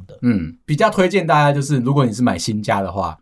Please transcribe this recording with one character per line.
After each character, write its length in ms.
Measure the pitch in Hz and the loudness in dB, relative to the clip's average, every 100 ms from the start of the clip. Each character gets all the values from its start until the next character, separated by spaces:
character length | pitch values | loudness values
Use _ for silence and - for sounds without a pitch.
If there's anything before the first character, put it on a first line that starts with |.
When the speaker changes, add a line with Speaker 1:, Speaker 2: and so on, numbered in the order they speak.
| 92 | -8
Speaker 1:
的。 100 | - | -4
Speaker 2:
嗯， 300 | 123 104 78 - - | -2 0 -4 -10 -4
比 80 | |
较 160 | 151 - | 0 2
推 180 | - 185 | 2 2
荐 160 | 196 | 2
大 120 | 165 151 | 2 2
家 160 | 147 | 4
就 100 | 143 | 2
是， 160 | 139 139 | 0 -2
如 160 | 123 | 0
果 100 | 143 | 2
你 80 | 123 | 0
是 80 | 107 | 2
买 160 | 120 90 | 0 0
新 240 | - 107 | -4 -4
家 220 | 104 101 | -2 -2
的 80 | 95 | -2
话， 260 | 98 87 78 | -4 -6 -6